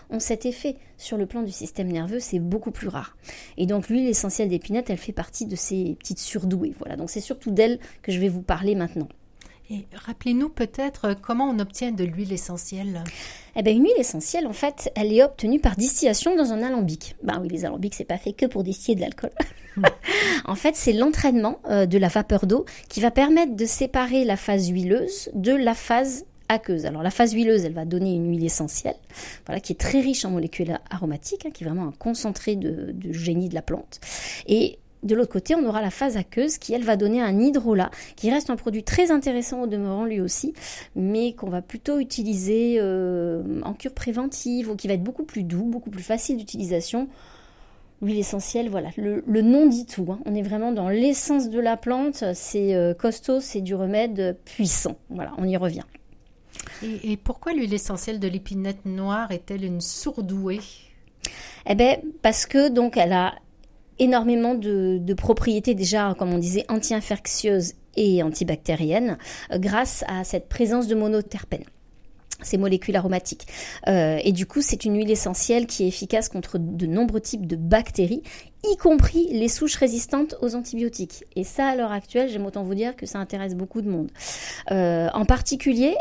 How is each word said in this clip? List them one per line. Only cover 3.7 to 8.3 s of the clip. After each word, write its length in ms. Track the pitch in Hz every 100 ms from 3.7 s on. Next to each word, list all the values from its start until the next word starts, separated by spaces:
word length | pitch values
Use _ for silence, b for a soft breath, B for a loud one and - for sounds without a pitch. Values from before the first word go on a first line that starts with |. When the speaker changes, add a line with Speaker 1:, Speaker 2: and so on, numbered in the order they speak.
| 202 -
Speaker 1:
l'huile 200 | 233 254
essentielle 400 | 208 196 - 214
d'épinette, 420 | 175 - 214 247
elle 60 | 180
fait 140 | -
partie 340 | 196 165 - 214
de 80 | 185
ces 380 | - 190 180 -
petites 180 | - 180
surdouées. 560 | - 208 180 185 - -
Voilà. 160 | - -
Donc 140 | 165
c'est 100 | -
surtout 320 | - 269 -
d'elle 260 | 202 226 240 B B
que 80 | -
je 80 | 185
vais 100 |
vous 140 | 196